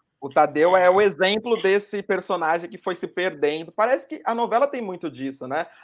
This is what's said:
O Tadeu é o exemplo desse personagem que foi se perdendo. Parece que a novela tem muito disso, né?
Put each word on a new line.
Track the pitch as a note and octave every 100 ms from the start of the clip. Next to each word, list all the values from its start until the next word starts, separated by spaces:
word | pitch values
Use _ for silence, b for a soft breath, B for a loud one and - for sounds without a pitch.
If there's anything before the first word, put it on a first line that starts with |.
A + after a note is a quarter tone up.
| _ _
O | C#3
Tadeu | D#3 D3 C#3+ E3+ F#3
é | F3+
o | F#3+
exemplo | G#3 D3+ F#3 G#3+ A#3+ A3+
desse | F#3+ G3+ G3+ G3+
personagem | G3 F#3+ F3+ F3+ D#3+ E3+ F3
que | G3+
foi | - F3
se | F3
perdendo. | - F#3 D3+ D3 D#3 E3
Parece | F#3+ A3+ C#4 -
que | - -
a |
novela | A#3 A3+ A3+ C#4
tem | C4+
muito | G#3 F3+ E3
disso, | B2 C3+ C3+ B2+
né? | D3 E3+ B